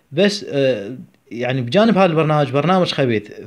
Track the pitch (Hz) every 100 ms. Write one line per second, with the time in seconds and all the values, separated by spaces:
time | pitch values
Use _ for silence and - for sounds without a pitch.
0 | _ 143 202 202 - 139 135 117 98 127
1 | - _ _ 110 123 131 120 180 226 185
2 | 190 156 156 151 139 135 151 185 165 -
3 | 131 110 - -